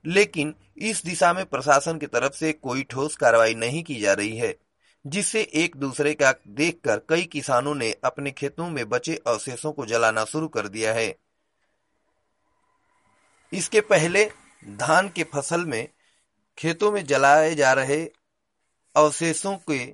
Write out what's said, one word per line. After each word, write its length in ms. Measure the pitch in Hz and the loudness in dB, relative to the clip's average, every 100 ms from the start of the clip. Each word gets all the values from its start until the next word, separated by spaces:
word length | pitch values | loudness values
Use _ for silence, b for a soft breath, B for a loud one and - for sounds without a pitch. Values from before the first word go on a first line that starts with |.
लेकिन 500 | 151 185 208 165 147 - _ - | 0 2 2 0 -6 -8 _ -8
इस 240 | 214 208 | -6 -6
दिशा 280 | 175 175 175 | -6 2 2
में 120 | 180 190 | 2 -4
प्रशासन 520 | 131 131 143 165 165 | -4 4 4 4 -6
की 80 | 131 | -4
तरफ 280 | 120 131 | -2 -2
से 160 | - 156 | -2 -4
कोई 300 | 151 135 127 | -4 -6 -6
ठोस 340 | 135 127 139 - | -6 -6 -6 2
कार्रवाई 380 | 127 113 113 | 4 6 4
नहीं 280 | 113 117 151 | 2 -4 -6
की 140 | 165 127 | -8 -2
जा 120 | 104 | 0
रही 240 | 98 104 110 | 0 -2 -2
है, 180 | 113 - _ _ _ _ | -4 -6 _ _ _ _
जिससे 380 | 143 170 - 180 - | -8 -6 -2 -2 -2
एक 220 | 156 165 135 | -2 -2 -4
दूसरे 360 | 139 127 147 | -8 -2 -2
का 180 | 151 139 131 104 | 2 2 2 -8
देखकर 520 | 104 160 170 135 107 - | -4 -4 -2 -2 -4 0
कई 160 | 160 | -2
किसानों 500 | 175 147 131 127 139 | -2 -8 0 0 0
ने 160 | 147 113 - | -4 -4 -2
अपने 260 | 131 - 139 | -4 -4 -10
खेतों 380 | 135 139 - 170 | -6 -8 -6 -8
में 180 | 151 110 | -6 -4
बचे 280 | 123 165 160 - | -4 -4 -6 -2
अवशेषों 460 | 110 135 123 151 | -4 -4 -8 -8
को 140 | 151 117 | -8 -4
जलाना 380 | 117 113 110 | 2 2 0
शुरू 240 | 110 151 160 | -4 -4 -6
कर 200 | 117 104 | -6 -6
दिया 240 | 107 110 | -4 -2
है। 220 | 113 110 - _ _ _ _ _ _ _ _ _ _ _ _ _ _ _ _ _ _ _ _ _ _ _ | -2 -4 -6 _ _ _ _ _ _ _ _ _ _ _ _ _ _ _ _ _ _ _ _ _ _ _
इसके 280 | 185 - 220 | -8 0 0
पहले 440 | 208 185 160 185 208 - _ _ - 101 | 4 2 4 2 0 -2 _ _ -20 -8
धान 320 | 131 160 196 | 2 2 2
के 160 | 175 | -6
फसल 400 | 160 143 135 170 | -6 -6 -4 -4
में 240 | 175 113 123 _ _ _ _ _ _ - | -4 -6 -8 _ _ _ _ _ _ -6
खेतों 340 | 156 165 208 | -6 0 0
में 120 | 208 | 0
जलाए 500 | 147 135 139 147 156 | 0 4 8 8 6
जा 180 | 156 135 | 4 4
रहे 300 | 131 131 147 165 _ _ _ _ _ _ _ _ 151 | 4 2 -2 -4 _ _ _ _ _ _ _ _ 4
अवशेषों 600 | 151 143 165 156 196 196 - | 4 2 -2 -2 -4 -6 -4
के 140 | 143 123 | -4 -4